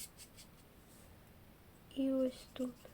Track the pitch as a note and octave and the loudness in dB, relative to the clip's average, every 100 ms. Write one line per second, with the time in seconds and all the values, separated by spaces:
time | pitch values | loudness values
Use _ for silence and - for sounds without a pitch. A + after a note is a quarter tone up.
0 | - - - - - - - - - - | -14 -14 -18 -18 -18 -18 -20 -20 -20 -20
1 | - - - - - - - - - - | -18 -20 -20 -20 -20 -20 -20 -20 -10 2
2 | C4+ C4 C4 B3+ - - B3+ B3 - | 4 6 4 2 -10 -4 -4 -4 -16